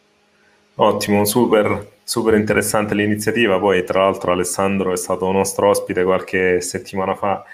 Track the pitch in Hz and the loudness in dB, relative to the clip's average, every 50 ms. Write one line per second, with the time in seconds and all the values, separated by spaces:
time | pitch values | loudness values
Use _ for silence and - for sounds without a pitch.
0 | _ _ _ _ _ _ _ _ _ _ _ _ _ _ _ - 117 107 101 104 | _ _ _ _ _ _ _ _ _ _ _ _ _ _ _ 2 2 2 2 0
1 | - 107 101 101 104 104 - 127 117 - 110 107 104 101 101 98 - - _ _ | 0 0 2 2 2 2 2 2 2 4 4 2 2 2 -2 -4 -8 -14 _ _
2 | _ - - 117 110 110 110 104 107 107 104 107 104 - - 110 104 107 110 104 | _ -6 -6 -2 0 2 2 2 2 2 0 0 0 0 0 -2 -2 0 -2 0
3 | 104 104 104 104 107 - - 120 117 104 95 92 98 101 95 90 90 - - 95 | 0 0 -2 -2 -2 -2 0 0 2 2 2 2 2 2 2 2 0 0 0 2
4 | 95 98 92 92 - 90 90 92 90 - - - 98 98 98 98 92 92 90 90 | 2 2 0 0 -2 -2 0 0 -2 -4 -2 -2 -2 -2 -2 -2 -2 -2 -4 -4
5 | - - 92 90 92 92 95 98 95 95 - - 98 101 101 101 - - 92 92 | -4 -6 -4 -4 -2 0 0 0 0 0 0 2 2 2 2 2 -2 -2 -2 0
6 | 90 92 92 90 - - - 92 92 92 90 87 87 - - 90 - - - 98 | 0 2 0 0 -2 -2 -2 0 2 2 2 0 -2 -4 -8 -10 -10 -8 -6 -4
7 | 95 95 95 - - 101 190 185 - - | -4 -2 -4 -2 -4 -4 -4 -4 -8 -14